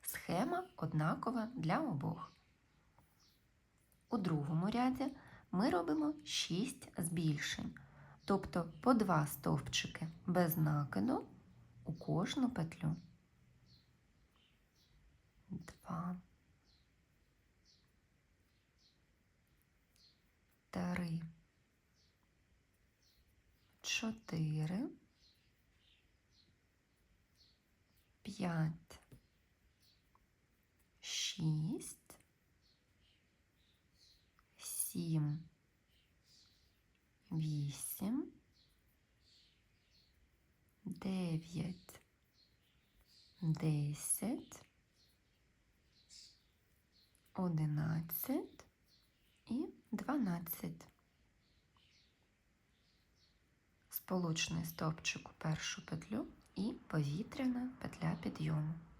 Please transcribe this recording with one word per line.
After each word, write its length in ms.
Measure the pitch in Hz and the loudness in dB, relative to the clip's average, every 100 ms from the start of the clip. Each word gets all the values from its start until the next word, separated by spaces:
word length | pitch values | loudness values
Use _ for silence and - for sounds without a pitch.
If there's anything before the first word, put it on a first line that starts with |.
схема 600 | - - - 175 277 349 370 - | -8 -8 -2 0 2 0 -4 -4
однакова 720 | 160 160 156 240 240 247 220 | 0 2 2 2 0 -2 -2
для 240 | 170 160 220 | -2 0 2
обох. 540 | 311 151 160 - - - _ _ _ _ _ - _ _ - _ _ _ _ _ _ _ _ | 2 0 -2 -4 -10 -16 _ _ _ _ _ -20 _ _ -20 _ _ _ _ _ _ _ _
У 80 | 233 | 0
другому 520 | 180 156 143 160 185 | 2 2 2 2 2
ряді 360 | 233 254 254 269 - - - - | 4 2 2 -2 -4 -18 -20 -4
ми 200 | 180 247 | 2 4
робимо 440 | 339 339 - 151 302 | 4 2 2 2 0
шість 680 | - - - 170 262 - - - | -4 -2 0 0 0 -4 -10 -4
збільшень, 760 | 165 165 160 147 - - - - - - - - | -2 2 4 4 0 -2 -4 -8 -18 -20 -20 -16
тобто 480 | - 196 - 180 165 - | 2 2 4 0 -2 2
по 140 | 247 | 6
два 320 | 240 196 156 147 | 6 8 4 4
стовпчики 840 | - 170 147 - - - - 160 - - | 0 2 2 2 -2 -2 -6 -6 -4 2
без 300 | 180 175 165 | 4 4 4
накиду 720 | 156 147 143 190 220 339 - - - - - - | 4 4 2 0 2 0 -2 -18 -20 -20 -20 -12
у 80 | - | -8
кожну 580 | 156 - 151 247 302 247 | -6 0 0 2 2 0
петлю. 460 | - 165 - 160 160 - - _ _ - - - - _ _ _ _ _ _ _ _ _ _ _ - - - _ _ - | 0 -4 -2 -2 -2 -8 -20 _ _ -20 -20 -20 -20 _ _ _ _ _ _ _ _ _ _ _ -20 -20 -20 _ _ -12
Два, 680 | 190 - - - 170 175 180 - _ _ _ _ _ _ _ _ _ _ _ _ _ _ - _ _ _ _ _ _ _ _ _ _ _ _ _ _ _ _ _ _ _ _ _ _ - _ _ _ _ _ _ | -12 -12 -18 -8 -4 -4 -6 -10 _ _ _ _ _ _ _ _ _ _ _ _ _ _ -20 _ _ _ _ _ _ _ _ _ _ _ _ _ _ _ _ _ _ _ _ _ _ -20 _ _ _ _ _ _
три, 520 | 180 180 180 175 165 165 - _ _ _ _ _ _ _ _ _ _ _ _ _ _ _ _ _ _ _ _ _ _ _ _ | -2 0 0 0 -2 -4 -14 _ _ _ _ _ _ _ _ _ _ _ _ _ _ _ _ _ _ _ _ _ _ _ _
чотири, 1080 | - - 226 220 - 165 156 156 156 185 294 - _ _ - _ _ _ _ _ _ _ _ _ _ _ _ _ _ _ _ _ _ _ _ _ - _ _ _ _ _ _ _ | -2 0 -2 -4 -4 0 2 2 0 0 -2 -6 _ _ -20 _ _ _ _ _ _ _ _ _ _ _ _ _ _ _ _ _ _ _ _ _ -20 _ _ _ _ _ _ _
п'ять, 760 | - 202 180 165 160 160 - - _ - _ _ _ _ _ _ _ _ _ _ _ _ _ _ _ _ _ _ | -12 -2 0 2 2 0 -12 -20 _ -20 _ _ _ _ _ _ _ _ _ _ _ _ _ _ _ _ _ _
шість, 1200 | - - - - 160 156 156 320 - - _ - _ _ _ _ _ _ _ _ _ _ _ _ _ _ _ _ _ _ - - _ _ _ - | -8 -4 -4 0 2 2 0 -2 -6 -14 _ -20 _ _ _ _ _ _ _ _ _ _ _ _ _ _ _ _ _ _ -20 -20 _ _ _ -16
сім, 840 | - - - 180 165 160 147 151 165 _ _ _ _ _ _ _ _ - - _ _ _ _ _ _ _ _ | -10 -4 -4 -2 2 2 2 -2 -8 _ _ _ _ _ _ _ _ -20 -20 _ _ _ _ _ _ _ _
вісім, 1000 | 160 156 151 143 135 - - 196 262 339 - _ _ _ _ _ _ _ _ _ - - _ _ _ _ - _ _ _ _ _ _ _ _ | 0 0 0 -2 -4 -8 -4 0 0 -2 -10 _ _ _ _ _ _ _ _ _ -20 -20 _ _ _ _ -20 _ _ _ _ _ _ _ _
дев'ять, 1160 | 208 - 196 190 175 160 165 170 170 185 - - _ _ _ _ _ _ _ _ _ _ - - - - | -12 -6 -2 0 0 0 -2 -4 -2 -4 -14 -20 _ _ _ _ _ _ _ _ _ _ -20 -20 -20 -4
десять, 1200 | 165 160 160 151 147 147 - - 202 294 - - - _ _ _ - _ _ _ _ _ _ _ _ _ _ - - _ _ _ _ _ _ _ _ _ _ | 0 2 2 2 0 -2 -4 -2 0 -2 -6 -18 -20 _ _ _ -20 _ _ _ _ _ _ _ _ _ _ -20 -20 _ _ _ _ _ _ _ _ _ _
одинадцять 1300 | - 180 156 151 147 156 160 165 - - 294 370 - - _ _ - _ _ _ _ | 0 2 4 4 4 2 2 0 -4 0 0 -2 -14 -20 _ _ -20 _ _ _ _
і 200 | - 240 349 - - | -4 -2 -2 -6 -6
дванадцять. 960 | 214 - 294 202 170 170 - 165 165 - _ _ _ _ _ _ _ _ _ _ - _ _ _ _ _ _ _ _ _ _ _ _ _ _ _ _ _ _ _ | -4 0 2 2 0 -4 -6 -6 -8 -14 _ _ _ _ _ _ _ _ _ _ -20 _ _ _ _ _ _ _ _ _ _ _ _ _ _ _ _ _ _ _
Сполучний 760 | - - 185 175 160 - 165 | -14 -2 0 2 0 0 0
стовпчик 640 | 165 - 160 160 - - - | -2 -2 -2 0 -2 -4 -10
у 20 | - | -4
першу 480 | 160 160 - - - | -2 0 -2 -6 -6
петлю 400 | 165 - 214 - - - | -8 -2 -2 -2 -8 -10
і 180 | - 202 | -2 -2
повітряна 1000 | - - 160 143 151 233 - 262 247 254 - | -2 -2 2 2 0 -4 0 0 0 -4 -6
петля 380 | - - 160 - | -10 -2 0 0
підйому. 520 | - - 156 156 156 160 - | -2 -2 0 2 0 -4 -10